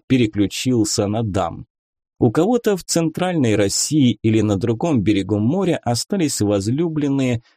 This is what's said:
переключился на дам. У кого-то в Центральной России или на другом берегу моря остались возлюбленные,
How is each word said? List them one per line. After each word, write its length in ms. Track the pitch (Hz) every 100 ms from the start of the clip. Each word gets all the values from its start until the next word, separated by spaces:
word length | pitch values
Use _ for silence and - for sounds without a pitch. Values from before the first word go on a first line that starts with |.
| -
переключился 1000 | 127 110 104 98 - 131 120 104 - 101
на 160 | 110
дам. 440 | 110 92 85 - - _ _ _ _ -
У 80 | 123
кого-то 460 | 156 196 240 214 190
в 80 |
Центральной 720 | - 170 160 170 180 170 117 104
России 600 | 98 - - 151 123 -
или 200 | 110 110
на 140 | 104 101
другом 460 | 117 113 170 127
берегу 380 | 101 98 95 104
моря 400 | 113 185 180 147
остались 580 | 117 120 - 202 147 -
возлюбленные, 1000 | 104 101 101 139 170 156 143 139 127 120 -